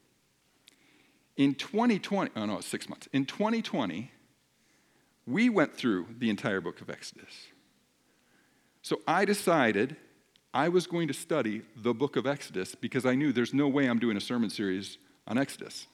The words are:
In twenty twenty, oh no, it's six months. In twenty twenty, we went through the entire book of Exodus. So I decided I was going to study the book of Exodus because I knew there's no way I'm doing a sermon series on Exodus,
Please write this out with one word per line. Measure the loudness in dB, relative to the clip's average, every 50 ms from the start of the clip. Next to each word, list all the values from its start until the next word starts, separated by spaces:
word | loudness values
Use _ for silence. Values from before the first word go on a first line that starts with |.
| _ _ _ _ _ _ _ _ _ _ _ _ _ -20 _ _ _ _ _ _ _ _ _ _ _ _ _
In | 2 2 4 4
twenty | 0 -6 -4 0 2 4 4 4 2
twenty, | 0 -2 -2 0 0 -2 -2
oh | -4 -2
no, | -2 -4 -4
it's | -4 -6
six | -6 -8 -8 -10
months. | -14 -14 -12 -2
In | 0 0 0
twenty | 0 -2 -2 -2 0 0 -2
twenty, | -2 -2 -2 -2 -2 -2 -4 -8 -10 -12 -16 _ _ _ _ _ _ _ _ _ _ _ _ _ _ _ _ _ _ _ _ _ _
we | -4 0 2 2 4
went | 4 4 2 2 0
through | -2 0 2 2 2 -2 -6 -6 -2
the | 0 0
entire | 0 0 0 0 0 0
book | -2 -4 -8 -8
of | -12 -12
Exodus. | -12 -12 -14 -16 -16 -18 -20 -20 -20 -20 -20 -20 _ _ _ _ _ _ _ _ _ _ _ _ _ _ _ _ _ _ _ _ _ _ _ _ _ _
So | -4 -4 -4 -2 0 0
I | 2 2 4
decided | 2 2 2 4 4 4 6 6 4 4 4 0 0 -2 -12 -18 -20 _ _ _ _ _ _ _ _ -2
I | 0 2 4
was | 2 2 2
going | 2 -2 -2 -2 -2
to | -4
study | -6 -4 -2 0 0 0 0 -2 -4 -8 -14 -18
the | -2 0 0 0
book | 0 -2 -2 -2
of | -2 -2
Exodus | -2 -4 -4 -8 -8 -6 -6 -6 -6 -8
because | -8 -8 -4 -2 0 2
I | 2 2
knew | 4 2 2
there's | 2 2 0 2 2
no | 2 2
way | 4 2 2 2 2
I'm | 2 2
doing | 2 2 0
a | 0
sermon | -2 -2 0 0 0 -2
series | -2 -2 -2 -2 -2 -2 -4 -10 -14 -18 _ _ _ _ _
on | -4 -2 -2
Exodus, | -2 -2 -6 -12 -12 -12 -12 -14 -16 _